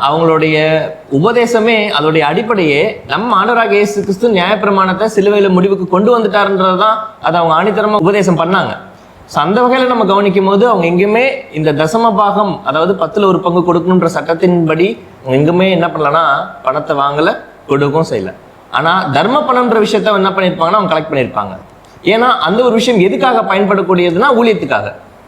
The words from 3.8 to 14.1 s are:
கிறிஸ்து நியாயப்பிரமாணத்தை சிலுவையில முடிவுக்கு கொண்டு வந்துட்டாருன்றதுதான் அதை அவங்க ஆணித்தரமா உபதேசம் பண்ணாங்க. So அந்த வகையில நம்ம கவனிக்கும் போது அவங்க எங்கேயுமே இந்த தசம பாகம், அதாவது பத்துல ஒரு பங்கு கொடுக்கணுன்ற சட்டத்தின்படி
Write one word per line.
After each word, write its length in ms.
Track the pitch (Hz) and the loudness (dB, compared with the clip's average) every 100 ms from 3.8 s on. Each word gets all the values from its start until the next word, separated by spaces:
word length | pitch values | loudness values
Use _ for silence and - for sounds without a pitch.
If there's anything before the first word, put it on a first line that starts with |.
| 202 202 | 0 -2
கிறிஸ்து 320 | 196 185 233 | -4 -2 0
நியாயப்பிரமாணத்தை 760 | 190 180 208 202 196 190 185 220 208 | 0 0 0 0 0 0 0 -2 0
சிலுவையில 340 | 202 208 196 | 2 2 2
முடிவுக்கு 380 | 180 190 190 180 | 2 2 0 0
கொண்டு 320 | 180 214 240 | 0 2 2
வந்துட்டாருன்றதுதான் 760 | 214 208 196 190 190 185 214 220 - - | 2 0 0 0 0 2 0 0 -6 -6
அதை 200 | - 170 | -2 0
அவங்க 220 | 165 160 | 2 2
ஆணித்தரமா 300 | 196 190 208 | 0 0 0
உபதேசம் 440 | 214 175 208 185 165 | 0 2 2 2 0
பண்ணாங்க. 400 | 165 190 127 95 - - - - - | 0 -2 -2 -8 -14 -20 -20 -20 -8
So 180 | 165 | -2
அந்த 180 | 156 214 | 0 2
வகையில 260 | 247 262 254 | 2 2 0
நம்ம 180 | 240 196 | 0 0
கவனிக்கும் 400 | 196 202 190 190 | 2 2 2 2
போது 220 | 196 240 | 2 2
அவங்க 200 | 202 170 | 2 0
எங்கேயுமே 680 | 175 202 226 269 269 - 151 | 0 0 0 0 -4 -8 -4
இந்த 180 | 156 | -2
தசம 420 | 143 156 226 233 202 | 0 0 0 0 2
பாகம், 460 | 202 196 208 151 131 | 0 0 -2 -4 -4
அதாவது 400 | 151 175 190 160 | 0 0 -2 -2
பத்துல 200 | 196 196 | 0 2
ஒரு 140 | 170 | 2
பங்கு 200 | 175 175 | 0 0
கொடுக்கணுன்ற 460 | 175 165 165 185 | 0 0 2 2
சட்டத்தின்படி 920 | 165 | 2